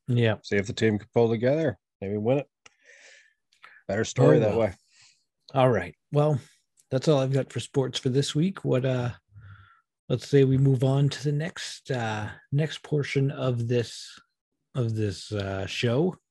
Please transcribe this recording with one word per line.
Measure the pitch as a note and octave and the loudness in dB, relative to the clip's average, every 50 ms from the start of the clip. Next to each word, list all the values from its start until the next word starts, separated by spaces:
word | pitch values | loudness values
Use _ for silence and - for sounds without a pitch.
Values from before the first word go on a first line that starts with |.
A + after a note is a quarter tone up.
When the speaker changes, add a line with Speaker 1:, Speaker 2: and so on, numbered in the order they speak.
| _ - | _ -2
Speaker 1:
Yeah. | B2 A#2+ A#2 A2 G#2 - - | 0 2 2 2 2 0 -2
Speaker 2:
See | - G#2+ | -2 0
if | G2+ F#2+ - | 0 0 -2
the | - | -2
team | - A2+ A2 G#2 G2+ | 0 2 2 2 2
can | - - - | -2 -2 0
pull | A#2+ A#2 A2+ | 2 2 2
together, | A#2 A2 A#2 B2+ C#3+ D#3+ D#3+ C3+ - - _ _ _ _ | 2 0 0 0 2 2 0 -2 -4 -6 _ _ _ _
maybe | G2 F#2+ G#2 G#2 | -8 -6 -4 -2
win | G#2+ A#2 C3+ D3 | 0 0 0 0
it. | C3+ - _ _ _ - - _ _ - - - - - - - _ _ _ _ _ _ _ _ - - - - _ - | -2 -4 _ _ _ -20 -20 _ _ -20 -20 -20 -20 -20 -20 -20 _ _ _ _ _ _ _ _ -20 -20 -20 -16 _ -4
Better | G2 A2 A2 | -2 -2 -2
story | - - B2+ C3 D3 C3+ A#2+ | -2 2 4 6 6 8 6
Speaker 1:
Oh, | |
Speaker 2:
that | A2 G#2 | 6 4
Speaker 1:
well. | G#2 A2+ | 2 2
Speaker 2:
way. | A2 G#2 - - _ _ _ _ - _ _ _ _ _ _ _ _ - - | 0 0 -2 -6 _ _ _ _ -20 _ _ _ _ _ _ _ _ -6 0
Speaker 1:
All | C3+ D#3+ D#3 | 2 4 4
right. | A#2+ F#2+ F2+ E2 - _ _ _ D3 | 4 2 -2 -4 -10 _ _ _ 0
Well, | D3 D3 D#3 D3+ A2+ - - _ _ _ _ _ _ _ _ | 2 2 2 0 -2 -4 -8 _ _ _ _ _ _ _ _
that's | C3 C3 - E3 | -4 0 2 4
all | D3+ C3+ | 4 4
I've | C3+ C3 C3+ | 2 2 0
got | C3+ B2 - | -2 -2 -2
for | - A#2+ | -6 -8
sports | - - - C#3+ C3 B2+ B2+ - | -8 -4 -2 -2 -2 -2 -4 -4
for | - C3+ | -2 0
this | A#2+ C#3 C#3 - - | 0 0 0 0 0
week. | D3 E3 F#3+ F#3+ - - | 0 0 0 -2 -4 -2
What, | C#3 C3 B2+ B2+ | -2 0 0 0
uh, | C3 B2+ B2 A#2+ A#2+ - - _ _ _ - - - - - - _ _ _ _ _ _ _ _ - | 0 0 -2 -2 -4 -6 -10 _ _ _ -20 -20 -20 -20 -20 -20 _ _ _ _ _ _ _ _ -4
let's | C3+ A#2 - | -4 -4 -2
say | - D3 C#3 C3+ | 2 4 4 6
we | C3 C3 C3 | 4 4 4
move | C#3 C#3 C3+ A#2+ C#3 | 4 2 2 2 2
on | C3 C3+ C#3 C#3+ C#3 | 0 2 2 2 0
to | - - C3 | -2 -4 -4
the | D3+ D3 | -4 -4
next, | D3 D#3 F3+ - - - - - - - - | -4 -6 -8 -10 -12 -14 -14 -14 -14 -10 -8
uh, | C3+ B2 A#2 A2 G#2+ G#2+ G#2+ F#2+ - - - _ C3+ | -6 -4 -4 -4 -4 -6 -6 -8 -10 -14 -10 _ -2
next | C#3+ D#3+ D3+ - - | -2 -2 -2 -6 -10
portion | - - D3+ D3 C3+ - - C#3 C3+ C#3 | -8 -4 -4 -4 -4 -2 -2 0 0 0
of | C3+ C3+ C3 C3 B2 A#2+ A#2 A#2 | -2 -2 -2 -2 -2 -2 -2 0
this, | B2 A#2+ A2+ - - - - - - - - _ _ _ _ _ _ _ _ _ - | 0 0 -2 -2 -6 -14 -18 -18 -20 -20 -20 _ _ _ _ _ _ _ _ _ -6
of | C3 A#2+ A2+ A2 | -4 -2 -2 -2
this, | A2 G#2+ G2+ F2+ - - - G#2+ | -2 -2 -4 -4 -6 -10 -8 -6
uh, | G2+ G2 G2 G2 F#2+ F#2+ | -6 -4 -4 -4 -6 -6
show. | - - - - A#2 A#2 C#3 E3+ F#3 D#3+ - _ _ | -6 -6 -4 -2 0 0 0 0 -2 -4 -6 _ _